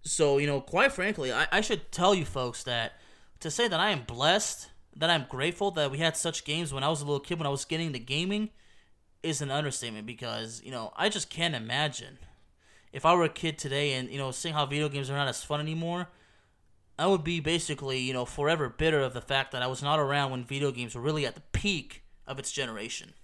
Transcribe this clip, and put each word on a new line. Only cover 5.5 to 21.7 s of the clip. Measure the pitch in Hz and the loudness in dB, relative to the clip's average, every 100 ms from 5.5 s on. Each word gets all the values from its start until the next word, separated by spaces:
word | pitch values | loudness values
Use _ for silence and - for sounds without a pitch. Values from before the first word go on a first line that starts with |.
| 175 202 | 2 -2
that | 170 143 | 2 0
we | 139 | 2
had | 165 160 | 0 2
such | 170 156 | -4 -4
games | - 156 160 | -4 -4 -2
when | 135 | 0
I | 139 | 0
was | 156 | 0
a | |
little | 143 143 | 0 -2
kid, | - 165 | -2 -4
when | 147 | -2
I | |
was | 139 | -2
getting | - 160 165 | -2 -2 -2
into | 131 | -6
gaming, | 117 139 180 208 214 - - - _ _ _ _ | -4 -2 0 -2 -2 -8 -20 -20 _ _ _ _
is | 165 143 | -4 -2
an | 143 | -2
understatement, | 139 147 127 123 107 107 | -2 -2 -4 -6 -8 -10
because, | 117 120 113 113 113 | -8 -6 -6 -8 -12
you | - | -10
know, | 127 110 - | -8 -8 0
I | 190 | 0
just | 208 - | 0 -6
can't | - 170 | -2 0
imagine | 139 110 131 151 - 127 135 - - _ _ _ - _ | 0 -2 0 0 -2 -14 -16 -20 -20 _ _ _ -20 _
if | 135 160 | 0 4
I | |
were | 180 | 6
a | 160 | 4
kid | - 165 156 | 2 -6 -4
today | 139 139 147 | -4 0 0
and, | 131 127 | -2 -4
you | 139 | -4
know, | 135 | -4
seeing | 123 170 | -4 -4
how | 151 139 | -2 0
video | 143 151 | 0 0
games | 143 135 | -2 -2
are | 139 | 0
not | 139 | 0
as | 123 | -2
fun | - 147 | -2 -2
anymore, | 151 160 165 175 175 - _ _ _ _ _ _ _ - | -2 -4 -2 -4 -6 -12 _ _ _ _ _ _ _ 0
I | 170 | 4
would | 190 | 4
be | 151 170 | 2 -2
basically, | 147 165 - 147 139 131 | 2 0 0 -4 -2 -2
you | 127 | 0
know, | 127 | -2
forever | 123 - 143 165 131 | -4 0 2 2 0
bitter | - 156 151 | 2 2 4
of | 135 | 2
the | 127 | -2
fact | - 135 135 | -2 0 0
that | 127 | -2
I | 123 | -4
was | 127 | -2
not | 143 156 | 2 2
around | 139 143 139 | 4 2 0
when | 127 | -2
video | 120 139 143 | -4 -2 -2
games | 123 120 | -2 -6
were | 120 | -4
really | 131 156 | -2 0
at | 135 | -2
the | - - | -4 -6
peak | - 202 | -2 0